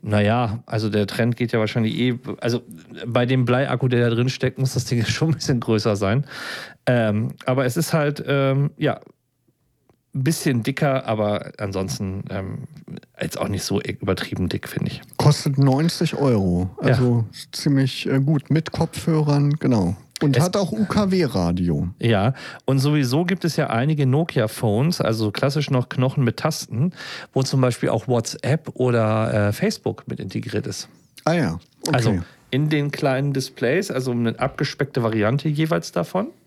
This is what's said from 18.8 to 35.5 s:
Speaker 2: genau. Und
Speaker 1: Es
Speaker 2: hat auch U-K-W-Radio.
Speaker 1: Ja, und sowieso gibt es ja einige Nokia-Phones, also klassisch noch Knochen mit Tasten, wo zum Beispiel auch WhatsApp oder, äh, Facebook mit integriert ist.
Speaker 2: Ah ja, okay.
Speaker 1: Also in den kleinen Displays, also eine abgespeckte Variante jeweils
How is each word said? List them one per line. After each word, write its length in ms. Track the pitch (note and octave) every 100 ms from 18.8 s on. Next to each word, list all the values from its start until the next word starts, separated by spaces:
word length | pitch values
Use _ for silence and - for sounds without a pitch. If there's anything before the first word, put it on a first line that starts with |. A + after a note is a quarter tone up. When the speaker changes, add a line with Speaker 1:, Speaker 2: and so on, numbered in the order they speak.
| E3 - - D#3 D3 C#3+ C#3+
Speaker 2:
genau. 420 | D3+ C3+ A#2 F2 F#2+ - -
Und 120 | D3+ C3+
Speaker 1:
Es 60 |
Speaker 2:
hat 140 | F3 G3+
auch 160 | F3+
U-K-W-Radio. 1160 | A3 G#3 - G3+ F#3 D3+ G2 F2 F2 F2 D2+ E2+ -
Speaker 1:
Ja, 320 | A#2 G#2+ G#2 C3 - -
und 140 | - C3+
sowieso 460 | C3+ D3+ C3 C3+
gibt 200 | F3 -
es 120 | E3+ C#3+
ja 120 | D3
einige 380 | A2+ C#3 D#3 C3+
Nokia-Phones, 960 | C3+ E3+ - A2 - A2+ G#2 D3+ F3+
also 300 | - A2+ G#2+
klassisch 400 | G2+ C#3 C#3+ C#3+
noch 180 | C3 B2+
Knochen 360 | - B2+ -
mit 140 | A#2+ -
Tasten, 540 | D#3 D#3+ - A2 E3+ - - - -
wo 100 | -
zum 180 | C3 C3+
Beispiel 300 | B2+ A#2+ -
auch 180 | A2+ -
WhatsApp 640 | A#2+ A2 - - D#3 -
oder, 760 | - B2+ A#2 A2 A2 A2 - G#2
äh, 40 |
Facebook 520 | G#2 G3+ G#3+ G2+ F#2+ -
mit 120 | G2
integriert 460 | F#2+ - A2+ G#2 -
ist. 220 | - - - _ -
Speaker 2:
Ah 100 | -
ja, 240 | E3+ A#2 E2 - _ -
okay. 80 |
Speaker 1:
Also 240 | C#3+ A2+ F#2+ E2+ - _
in 180 | C3 D3+
den 220 | D3+ C#3+
kleinen 420 | D3 D3 C3 C#3+
Displays, 580 | C3+ B2+ - A#2+ D#3+ G3+
also 220 | C3 B2+
eine 260 | A#2+ A#2 A2+
abgespeckte 640 | B2+ - D3 - C3+ -
Variante 460 | A#2 A2 G#2 C#3
jeweils 440 | D#3+